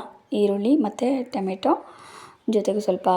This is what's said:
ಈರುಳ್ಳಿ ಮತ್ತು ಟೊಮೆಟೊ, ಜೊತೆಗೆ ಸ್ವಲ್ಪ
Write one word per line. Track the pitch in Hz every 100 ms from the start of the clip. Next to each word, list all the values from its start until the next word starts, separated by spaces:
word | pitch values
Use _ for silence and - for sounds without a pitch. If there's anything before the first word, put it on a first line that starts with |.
| - - -
ಈರುಳ್ಳಿ | 208 208 202 208 311
ಮತ್ತು | 208 - 247 269 247
ಟೊಮೆಟೊ, | - 190 190 262 320 - - - - - - -
ಜೊತೆಗೆ | 214 202 208
ಸ್ವಲ್ಪ | 208 185 190